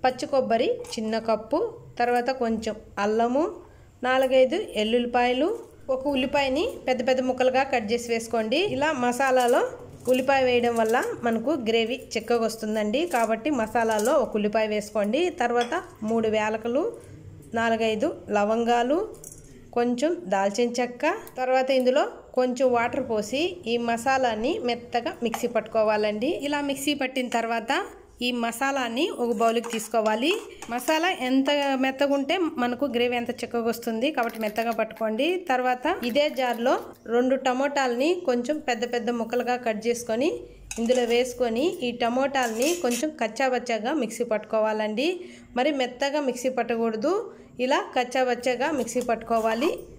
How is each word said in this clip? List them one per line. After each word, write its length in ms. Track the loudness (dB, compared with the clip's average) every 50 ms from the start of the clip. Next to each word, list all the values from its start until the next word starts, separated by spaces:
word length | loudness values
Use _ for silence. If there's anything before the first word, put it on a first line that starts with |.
| 2
పచ్చి 220 | 0 0 0 -6 0 0
కొబ్బరి 340 | 0 2 2 2 2 2 2 0 -2 -6 -10 -8
చిన్న 220 | -6 -4 -2 -2 -2 0
కప్పు, 320 | 0 -2 -2 0 -2 0 0 0 -2 -6 -10 -18 -20 -4 -2
తర్వాత 320 | 0 2 2 2 2 0 -2 -2 0
కొంచెం 320 | -2 -2 -2 -2 -6 -6 -8 -12 -12 -6 -2 0
అల్లము, 400 | 0 2 2 2 2 2 2 0 0 -2 -8 -16 -20 -20 -20 -20 -20 -16 -6 0
నాలుగైదు 520 | 2 2 4 4 4 6 6 6 6 4 0 -2 -2 -2 -2 0
ఎల్లుల్లిపాయలు, 680 | 2 2 2 0 2 2 2 2 2 2 2 2 0 0 -4 -8 -16 -20 -20 -4 -4 -4
ఒక 80 | -2 0 0 0
ఉల్లిపాయని 500 | 0 0 0 2 2 2 2 2 0 0 -2 -4 -6 -2
పెద్ద 140 | -2 -2 0 2 0
పెద్ద 120 | 2 2 2 0
ముక్కలుగా 340 | 0 2 2 2 4 2 2 2 0
కట్ 160 | -2 0 0
చేసి 180 | -2 -2 0 -2 -2
వేసుకోండి. 480 | -2 -2 -2 -2 -2 0 2 2 2 2 0 0
ఇలా 140 | 0 0 0 2 2 2
మసాలాలో 580 | 0 2 2 2 4 4 4 4 6 4 4 2 0 -4 -10 -16 -18 -18 -10 0 2 2
ఉల్లిపాయ 280 | 2 4 4 4 4 4 4
వేయడం 260 | 4 4 2 2 2 2
వల్ల 160 | 2 2 2 2 0 -2 -4 -2 -2
మనకు 240 | 0 0 0 0 0 0 0 0 0
గ్రేవీ 300 | 2 2 2 0 -2 -6 -8 -6 -6
చిక్కగా 280 | -6 -2 0 0 2 2
వస్తుందండి. 560 | 0 -2 -4 -6 -4 -2 0 0 0 0 0 0 0 0
కాబట్టి 340 | 0 2 2 0 0 0 -2 0 0
మసాలాలో 540 | -2 0 0 0 2 2 2 2 2 4 4 4 2
ఒక 100 | 2 0 0
ఉల్లిపాయ 260 | 0 2 2 2 0 2 0
వేసుకోండి. 480 | -2 -4 -2 -2 -2 0 0 2 2 0 0 0 0 -2
తర్వాత 400 | 0 2 2 0 0 -2 -4 -4 -6 -14 -8 -4 -2 0
మూడు 200 | 0 2 2 2 2
యాలకులు, 440 | 0 0 -2 -2 -4 -2 0 0 0 0 -4 -8 -16 -18 -20 -18 -18 -18 -18 -18 -18 -6 -2 0
నాలుగైదు 500 | 2 2 2 2 2 0 0 2 0 -2 -2 -4 -6 -2 0 2
లవంగాలు, 600 | 2 2 2 2 2 2 4 2 4 2 2 0 0 -4 -8 -14 -18 -18 -18 -18 -20 -20 -20 -20 -20 -6 -2 0
కొంచెం 320 | 2 2 2 2 2 0 0 -2 -2 -2 0
దాల్చిన 360 | 2 2 0 2 2 0 0 2 0
చెక్క, 340 | -2 -2 -2 -2 0 0 0 0 -6 -12 -8 -4
తర్వాత 300 | 0 2 2 2 4 4 4 4
ఇందులో 260 | 4 4 4 4 2 0 -2 -12 -18 -6 0 0
కొంచెం 260 | 0 0 2 2 2 4 4 4
వాటర్ 280 | 2 0 0 -2 -2 -2 -2
పోసి 320 | -2 -2 -2 0 0 0 0 -2 -6 -4 -2 -2
ఈ 20 | 0 0 0
మసాలాని 640 | -2 0 2 2 2 4 2 2 0 0 0 -2 -2 0 0 -2
మెత్తగా 440 | -2 -4 -6 -4 -4 -2 -2 -2 -6 -4 -4
మిక్సీ 240 | -4 -4 -2 -4 -2 -2
పట్టుకోవాలండి. 760 | -2 -4 0 0 2 2 4 2 2 0 0 -2 0 -2 -2 -2 -2 -2 -2
ఇలా 120 | -2 -2 -2 -2 -4
మిక్సీ 220 | -2 0 -2 0 0 0
పట్టిన 240 | -2 -2 -2 -4 0 0 -2
తర్వాత 340 | 0 0 -2 -4 -2 0 -2 -2 -2 -4 -10 -18 -20 -20 -10 -4 -2
ఈ 40 | -2 0 0
మసాలాని 640 | -2 -2 -2 -2 -2 0 0 0 -2 -2 0 0 -2 -2 0 -2 -2
ఒక 120 | -2 0 2
బౌల్కి 280 | 2 4 2 2 -2 -2 -6
తీసుకోవాలి. 560 | -6 -6 0 0 2 2 2 2 2 2 0 0 0 -4 -10 -16 -16 -10 -6 -6
మసాలా 380 | -4 0 0 2 2 2 0 0 0 0
ఎంత 240 | 2 2 2 4 4 2 2 2 2 0 2 0
మెత్తగా 280 | 0 2 2 2 2 2
ఉంటే 180 | 2 2 0 0 0 0 -2 0 0 -2
మనకు 220 | -2 0 0 -2 0 2
గ్రేవీ 200 | 2 0 2 0 -2
ఎంత 140 | -2 -4 -6 -6
చిక్కగా 260 | -8 -4 -4 -2 0 0
వస్తుంది, 400 | -2 -2 -4 -4 -2 0 0 0 0
కాబట్టి 220 | 0 -2 -2 -2 -4 -4
మెత్తగా 300 | -4 -2 -2 -2 -2 0 -2
పట్టుకోండి. 460 | -2 -4 -4 -4 -4 -2 0 0 0 0 0 -2 0 0
తర్వాత 440 | 0 0 2 0 0 0 0 -2 -2 0 -2 0
ఇదే 160 | 2 4 2 2 2 0
జార్లో 360 | 0 0 0 2 2 2 2 2 -2 -8 -16 -18 -8 0 2
రెండు 220 | 2 4 4 2 2 2
టమోటాలని 600 | 0 2 2 0 0 2 2 2 2 2 2 2 2 2 2 2
కొంచెం 300 | 0 0 0 2 0 -2 -2 0
పెద్ద 160 | -2 -2 -2 -2 -2 -2
పెద్ద 160 | -2 -2 0 -2 -2
ముక్కలుగా 360 | -2 -2 0 -2 0 0 -2 -2 0
కట్ 140 | -2 -2 -2 0
చేసుకొని 420 | -2 -2 -2 -2 -4 0 2 2 0 0 -2 -8 -14 -18 -20 -16 -12 -6 -4
ఇందులో 240 | -2 0 0 0 0 2 2
వేసుకొని 520 | 2 0 0 -2 -2 -2 -2 0 0 0 0 -2 -2 -4
ఈ 40 | -6 -4 -2 -2
టమోటాలని 680 | 0 0 0 -2 0 0 0 -2 -2 0 0 0 0 0 0 -2
కొంచెం 280 | -2 -2 0 -2 -4 -4 -4
కచ్చాబచ్చాగా 760 | -6 -6 -2 -2 0 0 0 -2 -2 -2 -4 -2 -2 -2 -2 -2 -2
మిక్సీ 240 | -2 -2 -4 -2 -2 -2
పట్టుకోవాలండి. 760 | -4 -2 -2 0 0 2 2 0 0 -2 -2 -2 0 0 0 -2 -4 -8 -14 -16 -18 -20 -8 -2 0
మరి 140 | 2 2 2 0
మెత్తగా 400 | -2 -4 -2 -2 -2 0 0 0 -2 -2
మిక్సీ 220 | -4 -2 -2 -2 0 0
పట్టకూడదు, 540 | -2 -2 0 0 0 0 -2 0 0 0 0 0 -2 -6 -12 -18 -20 -20 -6 -4 0
ఇలా 120 | 2 2 0 0 -2 -2
కచ్చాబచ్చాగా 760 | -2 -2 0 0 0 2 2 0 0 0 -2 0 0 0 -2 0 -2
మిక్సీ 240 | -4 -2 -2 -4 0 0
పట్టుకోవాలి. 600 | -2 -2 -2 -2 0 0 2 0 0 2 0 0 0 -2 -8 -16 -18